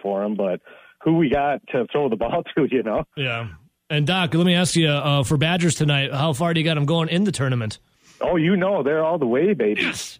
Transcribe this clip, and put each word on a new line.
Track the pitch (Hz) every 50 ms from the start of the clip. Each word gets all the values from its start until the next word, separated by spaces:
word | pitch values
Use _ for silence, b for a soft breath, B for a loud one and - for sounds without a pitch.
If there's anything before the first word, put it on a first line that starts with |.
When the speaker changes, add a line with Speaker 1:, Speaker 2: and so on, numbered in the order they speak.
Speaker 1:
for | - 98 101 98 104
'em, | 107 110
but | 98 101 92 90 - B B B B B B B B
who | - 160 165 170
we | 165 123
got | 143 143 143 147 139 - - -
to | - 127 113 -
throw | - 147 147 131
the | -
ball | - 117 117 170 170 - -
<laughs> | -
to, | 165 139 -
you | 127 127
know? | 104 110 107 147 160 - _ 151
Speaker 2:
Yeah. | 135 127 117 117 117 107 82 76 - _ _ _ _ -
And | 156 151 147
Doc, | 143 185 190 180 135
let | 160 165 180
me | 185 175
ask | 175 180 - -
you, | 175 160 151
uh, | 147 143 135 147 143 143 131
for | - 156
Badgers | 143 156 160 180 180 175 170 -
tonight, | - 156 147 143 139 139 131
how | 139 131 147 165
far | 147 117 170 170 165
do | 160
you | 151
got | 165 160 151
'em | 143
going | 139 170 165 160 160
in | 165 180 208
the | 196
tournament? | - - 139 131 127 120 110 104 - - b b b b b b b -
Speaker 1:
Oh, | 123 143 180
you | 170 151 175 208
know, | 180 180 196 208 170
they're | 127 139 156 156 160
all | 160 175 165
the | 139
way, | 117 120 131 170 208
baby. | 208 131 113 104 107 -
Speaker 2:
Yes, | - 85 - - - - -